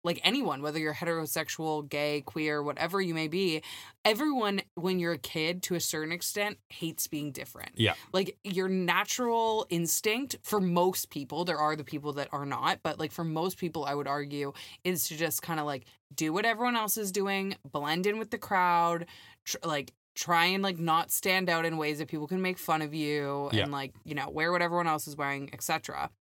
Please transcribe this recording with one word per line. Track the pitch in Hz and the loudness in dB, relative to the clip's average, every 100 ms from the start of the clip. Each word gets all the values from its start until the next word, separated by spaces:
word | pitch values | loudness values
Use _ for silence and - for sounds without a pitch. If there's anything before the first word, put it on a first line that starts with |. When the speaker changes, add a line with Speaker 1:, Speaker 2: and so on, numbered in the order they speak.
| 175 | -2
Speaker 1:
like, | 170 | 2
anyone, | 175 269 214 139 | 4 4 0 0
whether | 151 156 | -2 0
you're | 156 147 | -2 -2
heterosexual, | 165 165 151 165 156 - 160 151 147 | -2 -2 -2 -2 -4 -4 -2 -2 -2
gay, | 147 147 147 | -2 0 -2
queer, | - 165 151 151 | -4 -2 0 0
whatever | 147 - 165 190 | -2 -2 -2 0
you | 185 | 0
may | 165 156 | 0 -2
be, | 175 190 156 - - - - 214 | 0 0 0 -6 -14 -16 0 2
everyone, | 220 302 262 208 196 - - | 4 2 2 2 0 -4 -4
when | 180 185 | 0 2
you're | 170 | 0
a | 165 | -2
kid, | - 165 156 180 | -4 -2 -2 -2
to | - 175 | -2 -2
a | |
certain | - 160 156 | -2 -2 -4
extent, | 175 - 208 208 202 _ | -4 -4 -2 -2 -4 _
hates | - 170 156 - | -6 -6 -4 -4
being | 151 147 | -4 -4
different. | 135 127 - - - | -6 -12 -10 -12 0
Speaker 2:
Yeah. | 110 - - | 2 0 -2
Speaker 1:
Like, | 185 190 - 208 | -2 -2 -6 -4
your | 185 190 | -2 0
natural | 190 175 175 208 - 240 233 226 220 - | 0 2 2 0 0 2 2 2 0 0
instinct, | 170 165 - 214 226 277 - | 0 2 0 2 0 -2 -8
for | - 208 | -2 2
most | 185 175 185 185 - | 4 6 4 2 -6
people, | 147 139 151 | -8 -6 -4
there | 175 151 | -2 2
are | 151 156 | 2 2
the | |
people | 139 151 147 | -4 -6 -4
that | 143 135 | -4 -4
are | 143 143 | -4 -4
not, | 123 143 190 | -2 0 0
but, | 160 151 | -2 -4
like, | 156 | -6
for | - 165 | -4 -2
most | 156 185 190 | 0 -2 -2
people, | 175 160 | -4 -2
I | 139 | -2
would | 143 139 | -2 0
argue, | 143 143 143 143 - - - 180 | -2 -2 -4 -4 -6 -16 -6 -2
is | 180 - | 0 -2
to | 156 | 0
just | 165 147 | 0 -2
kinda, | - 160 147 | -2 -2 -2
like, | 135 - - _ 143 | -4 -8 -20 _ -2
do | 156 | 0
what | 175 226 | 2 2
everyone | 220 247 233 | 2 2 2
else | 214 226 | 0 0
is | 202 | 0
doing, | 196 196 196 196 190 139 | 0 2 0 -2 -6 -6
blend | 151 147 165 196 | -2 0 2 2
in | 214 | 0
with | 220 | -4
the | 226 | -6
crowd, | - 190 180 170 170 170 170 - - - - | 0 4 6 6 4 2 -4 -12 -20 -14 -8
tr-, | - 165 | -4 -2
like, | 151 - _ _ - | -2 -4 _ _ -8
try | 165 170 175 | 2 6 6
and, | 196 | 6
like, | 196 170 | 2 0
not | 165 165 - | 2 4 2
stand | - 196 185 180 | 0 2 4 4
out | 165 | 2
in | 165 160 | 2 0
ways | 151 151 | 0 -2
that | 156 | -4
people | 156 151 | -4 -2
can | 185 | 0
make | 185 180 | 0 -2
fun | - 156 | 0 0
of | 151 | 0
you | 156 147 147 143 143 143 | -2 0 0 0 -2 0
Speaker 2:
Yeah. | 107 | 2
Speaker 1:
and, | 170 | 2
like, | 143 139 - | -2 -6 -10
you | - 143 | -8 -6
know, | 135 | -4
wear | 147 165 | 0 2
what | 175 | 2
everyone | 175 175 170 | 2 2 2
else | 156 151 | 0 -4
is | 143 | -2
wearing, | 139 139 139 | -2 -2 -6
et | - | -8
cetera. | - 160 - 143 139 _ | -2 -2 -2 -6 -6 _